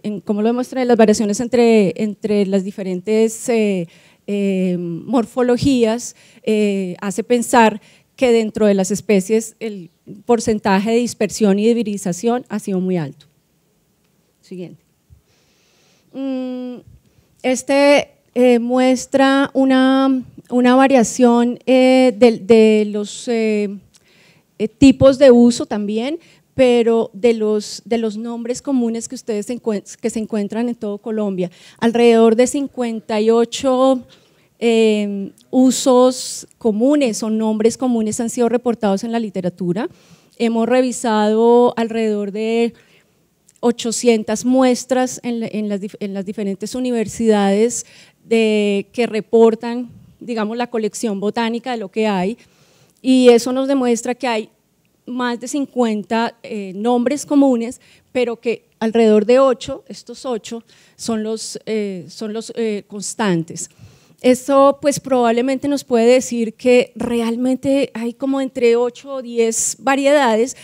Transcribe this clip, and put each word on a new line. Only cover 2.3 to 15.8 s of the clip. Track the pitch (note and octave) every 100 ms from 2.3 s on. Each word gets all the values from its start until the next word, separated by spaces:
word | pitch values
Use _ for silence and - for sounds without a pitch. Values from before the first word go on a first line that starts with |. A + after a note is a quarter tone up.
| G#3 F#3+
las | G3
diferentes, | F#3 G3+ F#3+ F3+ G3 A3 A3+ A3 -
eh, | A3+ G#3 F#3+ E3 _ _ _ -
eh, | G3+ G3 F#3 F#3 F3
morfologías, | F3 E3 - B3 G#3+ C4 B3 A#3+ C#4+ B3+ A3 A#3 - - _ _
eh, | - G#3+ G#3 G3 F#3 F3
hace | G3+ F#3 -
pensar | B3 A#3 B3 A3 G#3+ - _ _ -
que | B3+
dentro | A3+ A3 - G#3+
de | G3
las | F#3+
especies | G3 - G3+ F#3 A3 A3 _
el | A3 G3+ E3 _ - G3+
porcentaje | - A#3 A#3 G#3+ G#3+ F#3+ G#3
de | A#3
dispersión | A#3+ - G#3 - G#3 G3+
y | A3
de |
viridización | A#3 G#3+ G3+ F#3 F3 A#3 A#3+ -
ha | G#3+
sido | G#3 F#3
muy | F#3 F3+
alto. | C#3 - _ _ _ _ _ _ _ _ _ _ _ _
Siguiente. | _ F#3 E3+ D#3+ _ _ _ _ _ _ _ _ _ _